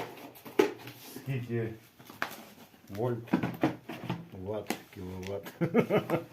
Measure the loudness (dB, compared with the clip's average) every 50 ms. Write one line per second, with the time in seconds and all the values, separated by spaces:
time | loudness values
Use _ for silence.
0 | 4 2 -6 -12 -14 -14 -14 -14 -16 0 6 6 6 6 6 -4 -10 -12 -12 -14
1 | -14 -12 -12 -8 -2 -2 -2 0 0 0 0 0 0 0 -4 -6 -12 -20 -20 -20
2 | -18 -12 -6 -6 -4 -4 -6 -10 -14 -16 -16 -18 -20 -20 -20 -20 -14 -8 -4 0
3 | 0 2 0 0 0 2 2 4 4 2 0 4 4 4 2 2 -8 -10 -10 -8
4 | -4 -4 -4 -4 -6 -10 -10 -8 -4 -2 -2 -2 -2 -4 -6 -6 -8 -14 -10 -8
5 | -8 -6 -6 -6 -4 -4 -4 -4 -4 -6 -2 0 2 4 6 6 6 6 6 4
6 | 4 4 2 0 0 -2